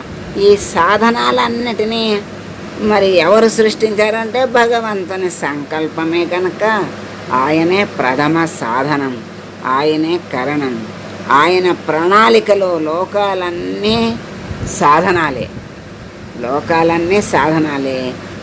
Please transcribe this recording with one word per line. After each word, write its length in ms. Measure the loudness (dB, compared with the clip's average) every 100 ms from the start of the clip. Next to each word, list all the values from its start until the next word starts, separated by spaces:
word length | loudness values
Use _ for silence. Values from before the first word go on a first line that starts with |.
| -8 -12 -8 2
ఈ 160 | 4 4
సాధనాలన్నిటినీ 1600 | 2 2 4 4 4 2 2 2 0 -2 -4 -2 -2 0 0 0 -4 -12 -14 -14 -12 -4
మరి 260 | 2 4 4
ఎవరు 420 | 4 6 6 6
సృష్టించారంటే 960 | 4 2 2 0 2 0 0 -2 0
భగవంతుని 880 | 2 2 2 2 0 -4 -4 -4 -4
సంకల్పమే 920 | -4 -6 -6 -6 -4 -4 -2 -2 0
కనుక 600 | 0 0 -2 0 0 0 -2 -8 -12 -12 -4
ఆయనే 520 | 0 2 2 2 2
ప్రథమ 600 | 0 0 0 2 2 2
సాధనం, 720 | 0 -4 -4 -2 0 -2 -2 -6 -12 -16 -16 -10 -2
ఆయనే 540 | 0 2 0 0 -2 -4
కరణం. 540 | -6 -4 -2 -4 -4 -8 -12 -12 -8 2
ఆయన 420 | 4 4 4 2
ప్రణాళికలో 1080 | 0 -2 0 4 4 6 4 4 2 2 0
లోకాలన్నీ 1400 | -2 -2 -2 0 0 -2 -4 -6 -6 -4 0 2 0 -2 -10 -12 -10 -8 -6 0
సాధనాలే, 680 | 4 4 4 2 0 -4 -8 -10 -16 -18 -18 -18 -18 -16 -16 -8
లోకాలన్నీ 800 | -4 -4 0 2 2 2 2 0
సాధనాలే, 880 | 2 2 2 2 0 -2 -4 -4 -4 -8 -12 -10